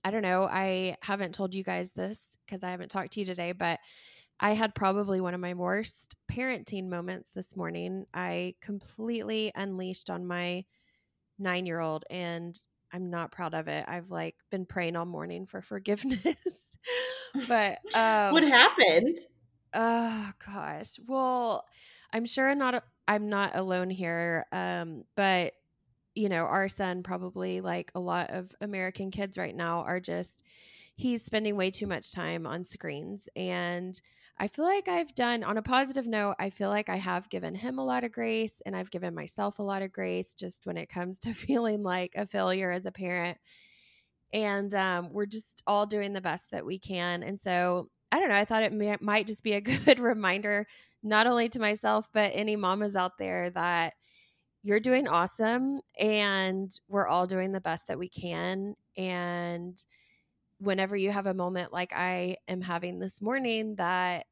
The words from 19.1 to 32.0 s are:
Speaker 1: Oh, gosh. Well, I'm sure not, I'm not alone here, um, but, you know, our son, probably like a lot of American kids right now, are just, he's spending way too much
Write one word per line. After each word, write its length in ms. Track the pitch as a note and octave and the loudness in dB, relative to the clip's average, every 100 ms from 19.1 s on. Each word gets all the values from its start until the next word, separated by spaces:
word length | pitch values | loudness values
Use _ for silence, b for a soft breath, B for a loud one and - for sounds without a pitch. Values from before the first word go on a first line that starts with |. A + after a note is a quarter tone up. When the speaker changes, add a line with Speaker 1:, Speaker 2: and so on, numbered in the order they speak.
| E4+ - _ _ _ _ | -2 -8 _ _ _ _
Speaker 1:
Oh, 600 | - A3+ A#3 A#3 A3 G#3 - | 0 2 2 0 -2 -6 -12
gosh. 540 | G3+ G3 D3 D3+ A3 - A#3 | -12 -10 -8 -8 -10 -14 -4
Well, 580 | C4+ C4 B3+ A#3+ F#3 - b b b b | 0 2 2 0 -2 -6 b b b b
I'm 140 | A3 A#3 | -4 -2
sure 280 | - C4 | 2 4
not, 300 | C#4+ C4 B3 - _ - | 4 2 0 -4 _ 2
I'm 200 | G#3 G#3 | 2 2
not 280 | G3+ G3+ F#3 | 0 2 0
alone 340 | F#3+ F3+ F3+ | 0 0 0
here, 540 | F#3+ E3+ E3+ E3+ E3 - | -2 -2 0 0 0 -2
um, 520 | F#3 F3+ F3 E3+ D3 - - | -4 -2 -4 -6 -10 -8 0
but, 380 | G3 F#3 E3+ _ _ _ _ _ _ | 4 4 2 _ _ _ _ _ _
you 140 | - G3+ | -2 0
know, 160 | E3+ | 2
our 240 | E3 F#3+ F#3+ | 2 2 0
son, 340 | - F#3+ F3+ | 0 -2 -2
probably 600 | F3+ F3+ F#3 F#3+ F#3 F#3 | -4 -6 -6 -4 -4 -2
like 280 | F#3 F3 F3 | -2 -4 -4
a 60 | F#3 | -6
lot 280 | F3+ F3+ - | -2 -2 -2
of 260 | F#3 F#3 - | -6 -10 -10
American 500 | G#3 G3 F#3 F#3+ F#3+ | -8 -4 -4 -4 -8
kids 280 | G3 G3 F#3 | -4 -6 -4
right 180 | E3+ C#3+ | -6 -4
now, 240 | E3+ E3+ | -2 -2
are 180 | - F3+ | -2 -4
just, 440 | F#3 F3 F3+ - b b b b b | -4 -4 -6 -10 b b b b b
he's 300 | - B3+ A#3 | -4 -2 -2
spending 320 | - G#3+ G#3+ G#3 | 0 0 0 2
way 140 | F#3 | 0
too 160 | F#3+ G3+ | 0 -2
much 260 | D#3+ | -4